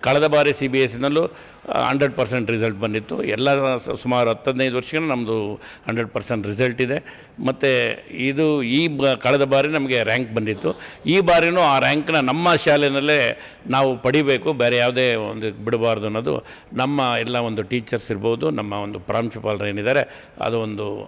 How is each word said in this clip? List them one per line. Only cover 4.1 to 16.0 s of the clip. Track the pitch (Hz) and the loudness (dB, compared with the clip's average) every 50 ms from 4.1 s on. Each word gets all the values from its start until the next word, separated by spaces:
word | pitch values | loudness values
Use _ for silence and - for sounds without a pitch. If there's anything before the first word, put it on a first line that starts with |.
| 127 123 120 117 | 2 2 2 2
ಹತ್ತು | 113 113 - 135 | 0 0 -2 -2
ಹದಿನೈದು | 131 127 131 131 123 | 0 0 0 0 0
ವರ್ಷಗಳ | 127 123 - - 156 165 | -2 -4 -4 -4 -4 -2
ನಮ್ಮದು | 156 131 123 120 107 113 110 104 104 104 98 - - - - - - | -2 -2 -2 -2 -2 -2 -2 -4 -6 -8 -10 -14 -20 -20 -12 -8 -6
ಹಂಡ್ರೆಡ್ | 113 117 117 104 | -4 -4 -4 -4
ಪರ್ಸೆಂಟ್ | - 117 104 - 123 110 98 | -6 -8 -4 -4 -4 -4 -4
ರಿಸಲ್ಟ್ | 101 104 101 127 127 120 117 | -6 -2 0 0 0 0 -2
ಇದೆ. | 131 120 135 156 - - - - - - - - - | -2 -2 -2 -6 -6 -10 -20 -20 -20 -20 -14 -6 -4
ಮತ್ತು | 127 131 - - 139 131 123 120 113 110 - - - - | -4 -2 0 0 2 2 2 0 0 -4 -6 -10 -14 -8
ಇದು | - 123 135 139 139 160 156 151 147 | -4 -4 -2 0 2 2 2 2 0
ಈ | 127 113 123 147 165 165 | 0 0 2 2 2 0
ಬ-, | 147 135 135 | 0 0 0
ಕಳೆದ | 139 131 117 - 123 139 143 | 0 0 0 2 2 4 4
ಬಾರಿ | 139 135 135 135 139 151 | 4 4 4 2 2 2
ನಮಗೆ | 156 156 139 135 127 120 | 0 -2 0 0 0 0
ರ್ಯಾಂಕ್ | 110 107 110 123 127 110 110 | 2 2 0 0 -2 -2 -2
ಬಂದಿತ್ತು. | 117 110 107 107 98 - 160 185 - - - - - - | -2 -2 -2 -4 -2 -2 -4 -4 -4 -10 -18 -18 -8 -2
ಈ | 147 165 190 | 2 2 2
ಬಾರಿನೂ | 190 170 175 170 160 170 170 185 | 4 6 6 6 4 4 2 4
ಆ | 175 151 139 135 | 4 4 4 4
ರ್ಯಾಂಕ್ನ | 123 135 143 151 147 151 160 | 2 2 0 0 -2 0 0
ನಮ್ಮ | 156 135 131 131 160 170 175 170 | 0 2 2 0 2 4 4 4
ಶಾಲೆಯಲ್ಲೇ | 151 - 165 147 147 147 139 135 139 139 147 151 147 123 117 113 - - - - - - | 4 4 4 4 4 4 2 0 0 2 2 2 4 2 0 -2 -4 -12 -20 -20 -18 -6
ನಾವು | - 127 135 139 135 127 | -2 2 2 2 2 0
ಪಡಿಬೇಕು, | 120 - 127 127 151 151 139 135 120 - 156 | 0 0 2 4 4 4 4 2 2 2 -2
ಬೇರೆ | 156 127 120 120 120 | 0 2 2 2 4
ಯಾವುದೇ | 123 120 123 123 127 127 123 117 | 4 2 2 2 2 2 2 2
ಒಂದು | 113 107 104 107 110 107 110 101 104 104 | 0 -2 -4 -6 -4 -6 -6 -6 -4 -2
ಬಿಡಬಾರ್ದು | 113 117 117 113 117 113 107 | -2 0 2 2 2 0 0